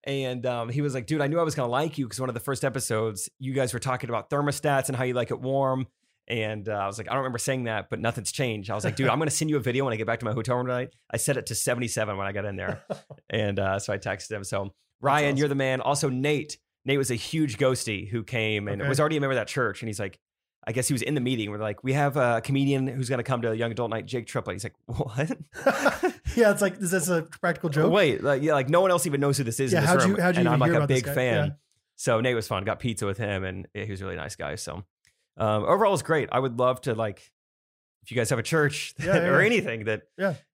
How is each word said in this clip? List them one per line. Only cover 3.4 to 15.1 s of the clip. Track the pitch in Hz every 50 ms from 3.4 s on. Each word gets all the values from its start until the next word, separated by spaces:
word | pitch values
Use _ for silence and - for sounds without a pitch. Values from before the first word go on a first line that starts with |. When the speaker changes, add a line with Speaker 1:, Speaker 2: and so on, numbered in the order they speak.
| 135 131 131
Speaker 1:
guys | 135 131 117 123
were | 120
talking | - 135 127 123 - 117
about | 117 107 - _
thermostats | 147 143 147 143 139 - - 151 143 135 127 -
and | 135
how | 120 127
you | 127 123
like | 123 117 -
it | 123 -
warm." | 127 131 135 139 135 135 131 131 127 - _ _ _ _ _ _ _ -
And, | 117 117 110 107 107 107 98 110
uh, | 107
I | 101 98
was | 98 101
like, | 107 104
"I | -
don't | 120 135 135
remember | 131 120 117
saying | - - 131 131 123
that, | 117 110 107 - _
but | - -
nothing's | - 117 - 127 101 -
changed." | - - 139 120 110 104 95 104
I | 104
was | 107 107
like, | 170 -
"Dude, | - 135 123
I'm | 110
gonna | 139 160 -
send | - - 165 156
you | 151
a | 143
video | 110 127 120 131 139
when | 131 113
I |
get | 107 110
back | 107 117 117
to | -
my | 110 110
hotel | 117 110 127 123
room | 123 127
tonight." | 127 123 123 127 - _ _ _ _
I | -
set | 113 - - 139
it | 123 -
to | - 113
seventy-seven | - - 135 123 120 123 113 - - 110 104 101
when | 95 98
I | 98
got | 101 104 98
in | 104 98
there. | 92 92 92 98 - - _
Speaker 2:
<laughs> | 202 - - _ - - _ _
Speaker 1:
And, | - 110 113 101 98 98
uh, | 98 95 95 98
so | - -
I | 101
texted | 98 - - 95 98 - -
him. | 107 104 98
So, | - - 98 98 98 - _ _ _ _ _
Ryan, | 120 139